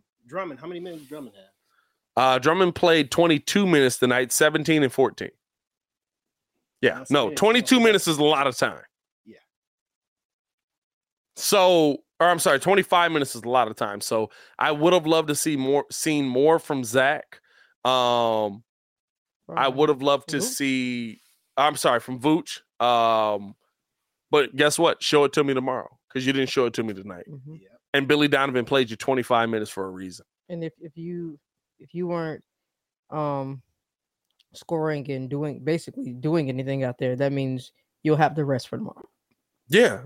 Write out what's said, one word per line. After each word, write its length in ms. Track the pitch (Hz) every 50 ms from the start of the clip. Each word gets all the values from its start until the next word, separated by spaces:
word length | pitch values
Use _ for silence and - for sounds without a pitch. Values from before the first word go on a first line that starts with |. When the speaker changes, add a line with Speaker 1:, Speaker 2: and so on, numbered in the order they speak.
| _ _ _ _ _
Speaker 1:
Drummond, 360 | 117 151 185 190 165 135 127
how 60 | 151
many 120 | 175 180 170
minutes 220 | 175 180 170 156
did 80 | 143 127
Drummond 260 | 147 151 135 113 -
have? 100 | 98 95 _ _ _ _ _ _ _ _ _ _ _ _ _ -
Speaker 2:
Uh, 240 | 117 127 131 127 127
Drummond 340 | 123 156 165 190 190 175 -
played 380 | - 180 170 165 160 143 123
twenty-two 540 | - - 175 170 151 143 - - - 202 202
minutes 300 | 185 165 143 135 127 - -
tonight, 320 | 127 123 123 127 131 120
seventeen 500 | - - 156 151 151 156 147 160 160 151 143
and 100 | 123 -
fourteen. 380 | - 131 110 - - 92 - - _ _ _ _ _ _ _ _ _ _ _ _ _ _ _ _ _ _ _ _ _ _ _ _ _ _ _ _ _
Yeah, 200 | 120 110 - -
Speaker 1:
That's 120 | - -
Speaker 2:
no, 160 | 143 143 120 98
Speaker 1:
it. 40 | -
Speaker 2:
twenty-two 400 | - 196 220 233 247 - - 262
Speaker 1:
Okay. 80 | 247 226
Speaker 2:
minutes 240 | 226 208 185 -
is 100 | 170 156
a 60 | 143 151
lot 240 | 151 156 139 143
of 80 | 135 120
time. 240 | - 143 113 90 - - _ _ _ _ _ _ _ _
Speaker 1:
Yeah. 100 | 110 - _ _ _ _ _ _ _ _ _ _ _ _ _ _ _ _ _ _ _ _ _ _ _ _ _ _ _ _ _ _ _ _ _ _ _ _ _ _ _ _
Speaker 2:
So, 600 | - - - 214 202 185 185 180 170 156 147 135 - _ _ _ -
or 80 | 165 175
I'm 100 | 175 165
sorry, 200 | - 180 143 135
twenty-five 520 | - 175 202 196 165 - 185 175 170 170
minutes 240 | 160 147 135 - -
is 80 | 117 104
a 60 | 117
lot 180 | 127 127 117
of 80 | 110 110
time. 260 | - 117 104 101 101
So 280 | - - 120 110 110 - _ - - _ _ -
I 120 | - 151
would 220 | 151 147 156 175 180
have 120 | 180 151
loved 220 | 156 160 160 156 151
to 60 | 147
see 220 | - - 165 151
more, 280 | 135 131 135 143 143 - -
seen 360 | - - - 165 151 147 139
more 320 | 131 123 127 143 156 165 156
from 240 | - - 147 135 123
Zach. 560 | 110 113 131 131 139 151 - - _ - - _ _ _ _ _ _ _ _ -
Um, 800 | 123 131 127 123 120 120 120 120 113 110 107 107 104 101 110 - _ _ _ _ _ _ _ _ _ _ _ _ _ _ _ _ -
I 160 | - 113 135
Speaker 3:
From 100 | 135 127
Speaker 2:
would 140 | 139 151 151
have 120 | 147 127
loved 280 | 139 143 143 139 - -
to 80 | 151
Speaker 3:
who? 40 | 135
Speaker 2:
see, 800 | - 127 131 - 143 135 131 131 127 123 123 120 117 113 107 - _ _ _ _ _ _ _
I'm 180 | 131 139 151 143
sorry, 240 | 135 - 151 123 117
from 200 | - 127 131 120
Vooch. 420 | 120 156 156 160 143 - - - _ _ _ - 120
Um, 720 | 120 120 117 117 113 113 110 107 107 104 101 101 98 - _ _ _ _ _ _ _ _ _ _ _ _ _ _ _
but 240 | 151 147 131 - -
guess 220 | 135 147 147 - -
what? 220 | 170 156 - - -
Show 200 | - 156 147 143
it 80 | 135 -
to 100 | 156 143
me 100 | 139 135
tomorrow 440 | 131 131 131 127 113 - - _ _ _ _
'cause 160 | - 131 127
you 80 | 135 135
didn't 160 | 139 131 -
show 160 | - 139 123
it 80 | 117 117
to 80 | 131 113
me 100 | 110 101
tonight. 320 | 95 98 104 90 90 - -
Speaker 3:
Mm-hmm. 260 | 151 135 127 147 160
Speaker 1:
Yeah. 120 | - - _ _ _ _ _ -
Speaker 2:
And 140 | 139 135
Billy 200 | 131 151 147 147
Donovan 380 | 143 143 135 139 139 123 127 117
played 240 | - 139 135 127 110
you 60 | 113
twenty-five 540 | - - - 131 127 113 - 123 117 113 113
minutes 220 | 113 110 107 -
for 140 | - 98 95
a 40 | 95
reason. 360 | 92 92 95 92 87 - - _ _ _ _ -
Speaker 3:
And 140 | 180 170 165
if, 100 | 160 - _
if 160 | 170 160 -
you, 420 | 165 165 175 175 175 170 165 147 147 _ _ _ _ _ _ _ _
if 140 | 151 - -
you 100 | 170 180
weren't, 360 | 170 175 170 165 160 143 - _ _ _ _ _ _ _ _ _ _ _ _ _ -
um, 520 | 143 156 151 147 143 139 135 135 139 131 - _ _ _ _ _ _ _ _ _ _ _ _ _ _ _ _ _ -
scoring 560 | - - - 170 160 156 156 151 143 123 143
and 200 | 139 131 131 123
doing, 300 | 143 143 151 147 135 - 127
basically 500 | 151 165 160 - - - 269 269 135 123
doing 340 | 127 139 151 165 170 147 131
anything 340 | 127 131 131 135 135 135 131
out 140 | 123 120 -
there, 160 | 135 127 127
that 160 | 123 139 139
means 400 | 139 139 135 131 131 123 - - _ _ _ _ _ _ -
you'll 140 | 156 151
have 180 | 151 160 139 147
the 100 | 156 147
rest 220 | 139 135 120 -
for 100 | - -
tomorrow. 300 | - 110 - - - - - _ _ _ _ _ _ _ _ _ _ _ -
Speaker 2:
Yeah, 320 | 151 214 240 170 104 110 123